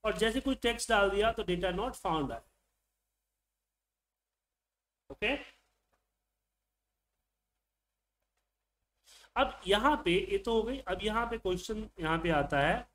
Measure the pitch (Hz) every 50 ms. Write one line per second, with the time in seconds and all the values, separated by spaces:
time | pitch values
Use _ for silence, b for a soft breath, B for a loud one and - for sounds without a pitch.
0 | - 214 196 180 214 226 226 269 262 269 262 - - 233 233 226 - - 226 208
1 | 202 196 196 202 208 226 226 - 202 170 180 170 185 185 175 185 214 262 247 -
2 | - 190 160 156 143 123 113 113 _ _ _ _ _ _ _ _ _ _ _ _
3 | _ _ _ _ _ _ _ _ _ _ _ _ _ _ _ _ _ _ _ _
4 | _ _ _ _ _ _ _ _ _ _ _ _ _ _ _ _ _ _ _ _
5 | _ _ 139 _ - 220 277 - - - - _ _ _ _ _ _ _ _ _
6 | _ _ _ _ _ _ _ _ _ _ _ _ _ _ _ _ _ _ _ _
7 | _ _ _ _ _ _ _ _ _ _ _ _ _ _ _ _ _ _ _ _
8 | _ _ _ _ _ _ _ _ _ _ _ _ _ _ _ _ _ _ _ _
9 | B B B B B B B 233 277 - - - - 180 196 208 233 285 302 -
10 | - 180 170 190 - - 202 196 - 233 226 226 214 233 262 277 - 185 185 190
11 | 196 214 214 226 240 220 226 226 - 190 180 180 - - 220 214 214 - _ -
12 | 165 156 160 165 165 170 160 147 139 139 151 139 143 156 190 247 - _